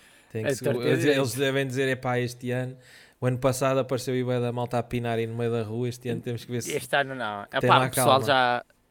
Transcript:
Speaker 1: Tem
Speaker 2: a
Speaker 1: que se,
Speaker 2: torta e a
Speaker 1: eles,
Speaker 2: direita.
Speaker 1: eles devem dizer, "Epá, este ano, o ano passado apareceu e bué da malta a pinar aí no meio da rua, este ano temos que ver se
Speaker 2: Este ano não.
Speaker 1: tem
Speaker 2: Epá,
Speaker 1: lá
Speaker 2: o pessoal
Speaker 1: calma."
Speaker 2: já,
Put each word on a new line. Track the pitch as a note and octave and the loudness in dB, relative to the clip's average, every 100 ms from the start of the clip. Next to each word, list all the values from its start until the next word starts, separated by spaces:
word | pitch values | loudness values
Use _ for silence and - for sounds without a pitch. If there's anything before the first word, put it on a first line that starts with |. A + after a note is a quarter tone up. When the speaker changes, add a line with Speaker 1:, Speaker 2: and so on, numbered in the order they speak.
| - - _ | -20 -20 _
Speaker 1:
Tem | A2+ A2 | -4 -2
Speaker 2:
a | |
Speaker 1:
que | C3+ | -2
se, | |
Speaker 2:
torta | C3 B2 | 0 0
e | |
a | A#2+ | 2
Speaker 1:
eles, | B2+ | 2
Speaker 2:
direita. | D3 C3+ | 4 2
Speaker 1:
eles | C3+ | 0
devem | B2 C3+ C3+ C3+ | 0 0 0 -2
dizer, | B2+ C3+ | 0 0
"Epá, | B2+ B2+ B2 | -2 -2 -2
este | A#2+ A#2+ B2 | -2 -6 -6
ano, | B2 B2+ C3 - - - _ | -4 -4 -10 -20 -20 -20 _
o | B2 | -2
ano | B2 | 2
passado | C3+ B2+ C3+ C3+ | 0 2 2 2
apareceu | B2+ B2+ C3+ B2+ | 0 -2 -2 -2
e | |
bué | B2 B2 | 0 0
da | A#2+ | -2
malta | A#2+ A#2+ A#2+ | -2 -4 -4
a | |
pinar | A#2 B2 A#2 A2+ | -2 -4 -2 -2
aí | A2+ | -2
no | A#2 | -2
meio | A#2 | -2
da | A#2 | -2
rua, | G#2 A2+ B2 | -2 -4 -4
este | A#2 B2 | -4 -6
ano | A#2 | -6
temos | B2 A2+ - | -4 -8 -6
que | |
ver | B2 | -6
se | A2 D3+ | -4 -6
Speaker 2:
Este | - C#3+ | -2 0
ano | C3+ C3 | 0 -4
não. | A2 G#2 G2+ | -6 -6 -6
Speaker 1:
tem | C3+ B2+ | 0 4
Speaker 2:
Epá, | C#3 | 6
Speaker 1:
lá | B2+ | 4
Speaker 2:
o | |
pessoal | B2+ B2 C3 | 2 4 4
Speaker 1:
calma." | A#2 | 4
Speaker 2:
já, | C3 B2 A#2+ - _ - | 4 4 2 -4 _ -16